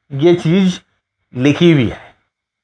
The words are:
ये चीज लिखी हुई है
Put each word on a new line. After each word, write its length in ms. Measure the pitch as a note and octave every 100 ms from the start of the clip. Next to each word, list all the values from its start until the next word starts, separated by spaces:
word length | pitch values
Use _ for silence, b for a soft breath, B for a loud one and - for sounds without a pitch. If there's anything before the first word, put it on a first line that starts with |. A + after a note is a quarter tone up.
| _
ये 240 | C3+ E3+ E3+
चीज 460 | D#3+ F#3+ F#3 F3+ _ _ _ _ _ B2+
लिखी 360 | C#3 C#3+ F3
हुई 180 | D3 G#2
है 260 | - - _ _ _ _ _